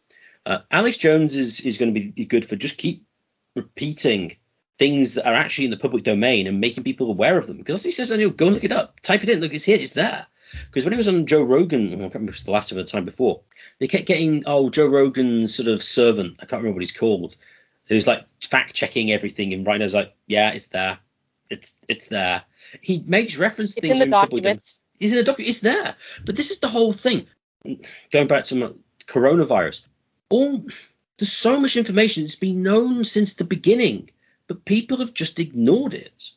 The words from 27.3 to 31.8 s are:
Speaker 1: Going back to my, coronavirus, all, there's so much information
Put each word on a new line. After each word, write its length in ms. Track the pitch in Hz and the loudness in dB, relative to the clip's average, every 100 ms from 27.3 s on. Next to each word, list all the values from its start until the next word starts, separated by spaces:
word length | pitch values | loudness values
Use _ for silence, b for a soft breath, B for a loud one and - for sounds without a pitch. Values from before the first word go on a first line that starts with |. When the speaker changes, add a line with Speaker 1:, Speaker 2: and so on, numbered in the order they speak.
| _ _ _ 139 - B B B | _ _ _ -14 -12 B B B
Speaker 1:
Going 160 | 143 139 | 0 2
back 180 | 139 - | 2 0
to 100 | 127 | -2
my, 140 | 113 - _ _ - | -2 -6 _ _ -6
coronavirus, 720 | 131 131 170 131 110 80 - - _ _ _ - | 2 4 4 4 2 0 -4 -16 _ _ _ 0
all, 360 | 233 285 262 - B B B _ - | 2 2 -2 -8 B B B _ -6
there's 140 | 208 | -4
so 280 | - 226 277 | 0 2 2
much 160 | 269 | 2
information 480 | 240 | 0